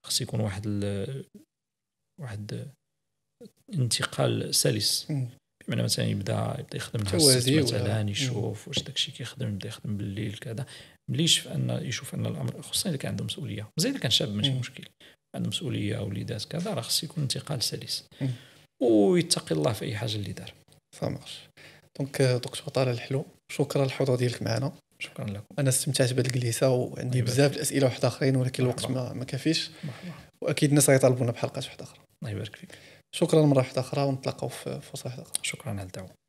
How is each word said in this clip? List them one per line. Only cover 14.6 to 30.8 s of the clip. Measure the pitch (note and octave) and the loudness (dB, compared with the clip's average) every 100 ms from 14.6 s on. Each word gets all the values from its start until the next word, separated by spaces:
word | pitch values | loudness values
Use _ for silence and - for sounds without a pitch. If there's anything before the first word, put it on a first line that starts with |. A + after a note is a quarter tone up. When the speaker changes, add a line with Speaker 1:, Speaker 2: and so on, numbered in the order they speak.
| A#2+ - - _ - _ _ | -4 -10 -18 _ -20 _ _
Speaker 1:
عنده | C3 A#2 | -4 -4
مسؤوليه، | - C#3+ A2 G#2 A2 | -2 -4 -2 -2 -2
وليدات | G2 G#2+ A2+ A2 | -4 -4 -6 -6
كذا، | - D#3+ G3 | -6 -4 -2
راه | D3+ | -4
خص | A#2 - | -2 -4
يكون | D#3 - | -2 -4
انتقال | C#3 C3+ - C#3+ | -2 -4 -4 -2
سلس. | - A#2 A#2 - - - | -2 -4 -6 -8 -8 -4
Speaker 2:
مم. | C3+ A#2+ - - _ _ | -4 -4 -12 -20 _ _
Speaker 1:
ويتقي | A#3+ A3 G3 F3+ E3+ E3 - | 4 6 8 6 4 -2 0
الله | D#3+ D3 | 0 0
في | G#2+ | 0
اي | - G#2+ | -4 -4
حاجه | A2+ | -4
اللي | G#2+ G2 | -4 -6
دار. | - - - _ _ _ | -8 -12 -18 _ _ _
Speaker 2:
صافي | - - | -6 -4
مارش. | - - - - - - - _ - | -4 -10 -16 -18 -20 -20 -20 _ -8
دونك، | C3+ - | -6 2
آه، | C3 B2 | 4 4
docteur | - - - | -2 -8 -4
طلال | B2+ B2+ | 0 2
الحلو، | A#2 - C3+ - _ _ | 0 -2 -4 -4 _ _
شكرًا | - C#3+ C#3+ | -2 0 2
للحضور | C3+ - C3 | 0 2 2
ديالك | B2 A#2+ A#2 | 4 2 0
معنا. | A2 A#2 C#3 - _ _ | -2 0 -2 -6 _ _
Speaker 1:
شكرًا | - - | -12 -8
لكم. | A2+ G2 - - | -8 -8 -8 0
Speaker 2:
انا | C3+ | 2
استمتعت | B2+ - C3+ B2+ | 2 0 2 4
بهذه | B2+ B2 | 4 2
الجلسه، | B2+ B2 A2+ C3+ | 0 0 2 4
وعندي | B2+ B2 - | 4 0 -4
Speaker 1:
الله | B2+ B2+ | -2 0
يبارك | |
Speaker 2:
بزاف | A2+ A#2+ C#3+ | 2 4 4
Speaker 1:
فيك. | - | 2
Speaker 2:
الاسئله | D3 C3+ | -2 4
واحده | C3 A2 C3 | 2 4 0
اخرين، | - C#3 | 2 2
ولكن | C3 B2+ B2+ | 4 0 2
الوقت | B2 A#2+ | 0 0
Speaker 1:
مرحبا. | - B2+ | -2 -2
Speaker 2:
ما، | A#2+ | -4
ما | A2 | -6
كافيش. | B2+ B2 D#3+ D#3+ - - | -6 -2 0 0 -2 -10
Speaker 1:
مرحبا. | D3+ A#2 F3+ D3 - _ | -12 -10 -12 -14 -20 _
Speaker 2:
واكيد | - D3+ D3 | -2 2 6
الناس | D3 | 6